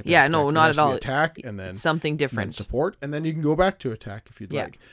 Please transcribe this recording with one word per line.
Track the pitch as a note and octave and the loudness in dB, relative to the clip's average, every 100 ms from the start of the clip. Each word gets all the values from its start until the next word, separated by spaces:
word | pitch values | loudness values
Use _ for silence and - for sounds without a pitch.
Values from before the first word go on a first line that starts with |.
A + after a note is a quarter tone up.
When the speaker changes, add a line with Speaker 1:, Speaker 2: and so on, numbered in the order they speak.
Speaker 1:
attack, | D3 | 2
Speaker 2:
Yeah, | E3+ | 4
Speaker 1:
attack. | D3+ | 6
Speaker 2:
no, | D#3+ C#3+ | 4 2
Speaker 1:
It | |
Speaker 2:
not | D#3+ D#3+ | 4 4
Speaker 1:
has | D3 | 4
Speaker 2:
at | |
Speaker 1:
to | D3 | 2
be | |
Speaker 2:
all. | B2+ | 2
Speaker 1:
attack | - C3+ D#3+ - A#2+ | -2 -2 -2 -4 -12
and | G2+ | -10
then, | F#2+ G2 | -8 -4
Speaker 2:
Something | E3 D#3+ D3+ D3+ | -2 0 -2 -2
Speaker 1:
then | |
Speaker 2:
different. | C#3 A2+ F#2+ - | -2 -2 -6 -6
Speaker 1:
support, | G2+ A#2+ E3+ - | -6 -2 -2 -4
and | C#3 | -8
then | D3 | -4
you | D#3+ | -4
can | D#3+ | -2
go | D3+ E3 | 0 2
back | F#3 F#3+ | 2 0
to | B2+ | -8
attack | A2 - G#2 _ | -8 -12 -14 _
if | - | -18
you'd | G2 | -8
Speaker 2:
Yeah. | C#3+ - | -6 -6
Speaker 1:
like. | - _ | -12 _